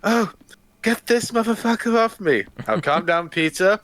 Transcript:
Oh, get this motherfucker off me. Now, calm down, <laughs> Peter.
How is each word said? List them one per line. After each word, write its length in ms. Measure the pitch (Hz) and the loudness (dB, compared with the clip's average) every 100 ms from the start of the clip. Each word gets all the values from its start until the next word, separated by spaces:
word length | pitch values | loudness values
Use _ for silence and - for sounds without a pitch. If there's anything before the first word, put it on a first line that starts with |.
Oh, 280 | 202 233 202 - _ - _ _ | 0 0 0 -6 _ -20 _ _
get 240 | - 233 - | -4 -4 0
this 240 | 240 233 | 0 0
motherfucker 640 | 233 226 226 233 233 240 226 | -2 0 0 0 -2 0 2
off 220 | 226 - | 0 0
me. 260 | 180 127 - - - | 0 0 0 -10 -4
Now, 120 | 110 | -2
calm 260 | 147 151 | 0 0
down, 240 | 170 170 170 | 0 -2 -2
<laughs> 80 | 165 | -2
Peter. 420 | 160 151 185 208 | -2 2 2 2